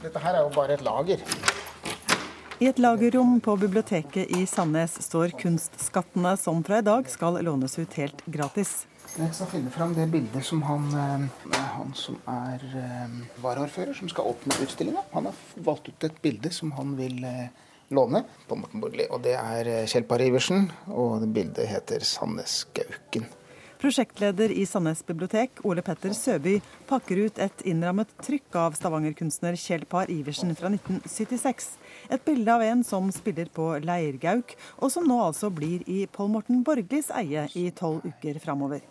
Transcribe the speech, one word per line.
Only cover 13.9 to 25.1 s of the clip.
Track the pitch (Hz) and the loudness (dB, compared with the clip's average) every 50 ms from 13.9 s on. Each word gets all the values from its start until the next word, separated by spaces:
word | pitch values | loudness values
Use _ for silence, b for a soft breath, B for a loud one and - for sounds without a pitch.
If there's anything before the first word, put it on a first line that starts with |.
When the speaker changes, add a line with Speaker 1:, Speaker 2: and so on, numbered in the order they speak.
| 269 | -6
Speaker 1:
som | - 196 170 | -8 -8 -6
skal | - - - 113 - | -4 -2 -2 -2 -2
åpne | - - 139 - - | -4 -2 0 0 0
utstillingen. | - - - - - 196 277 381 392 - - | 0 -4 -2 -4 -2 -2 -2 -4 -6 -4 -4
Han | 165 - 196 | -4 -4 -4
har | 185 | -6
f-, | - - - - - 170 | -10 -16 -18 -14 -4 -2
valgt | - 151 - - - | -2 -2 -2 -6 -16
ut | - - - 156 | -10 -6 -6 -6
et | 156 - | -6 -2
bilde | - 156 123 104 117 165 175 | -2 -2 -2 -2 -4 -6 -6
som | - - 156 139 | -4 -6 -6 -6
han | 135 135 139 139 | -4 -6 -4 -4
vil, | 131 131 127 127 123 127 | -4 -4 -4 -6 -6 -6
eh, | 127 123 127 123 123 B B B B B B B _ 139 | -6 -6 -8 -8 -10 B B B B B B B _ 4
låne | 139 131 117 143 214 - B B B B - | 4 4 6 4 0 0 B B B B -6
på | - | -6
Morten | - - - - 110 | -6 -6 -8 -8 -6
Borgli. | - - - 113 147 - | -6 -6 -2 -2 -2 -2
Og | - 123 123 | -2 -2 0
det | 123 123 | 0 0
er, | 127 113 113 113 117 117 | 0 -2 -2 -2 -2 -2
eh, | 120 117 113 110 | 0 0 0 0
Kjell | 110 - 123 113 | 2 0 0 2
Parr | - 123 120 127 | 2 2 4 4
Iversen, | 131 123 127 120 - 180 196 196 175 - - - - | 6 6 4 4 4 4 4 4 2 0 -10 -12 -8
og | 208 - 123 120 113 110 | -2 0 0 0 0 0
det | 113 110 107 | 0 0 0
bildet | 107 95 - 95 - - - | 0 0 -2 -2 -2 -2 -2
heter | - 98 - - - - - | -2 -4 -4 -2 -4 -2 -2
Sandnes | - - - - - - - - - - - - - - | -2 -2 -2 -4 -4 -4 -6 -6 -4 -4 -4 -4 -6 -6
Gauken. | - - - - - - - - 113 117 - B B B B B B B B B B | -6 -6 -6 -8 -14 -12 -6 -6 -6 -6 -6 B B B B B B B B B B
Speaker 2:
Prosjektleder | - 285 247 - 233 - - - 208 208 196 175 220 220 | 0 2 4 4 0 0 -2 0 0 0 4 4 2 2
i | - - 196 | 4 2 0
Sandnes | 180 - 202 170 156 160 - - | 0 0 0 2 2 0 -2 -4
bibliotek, | - | -6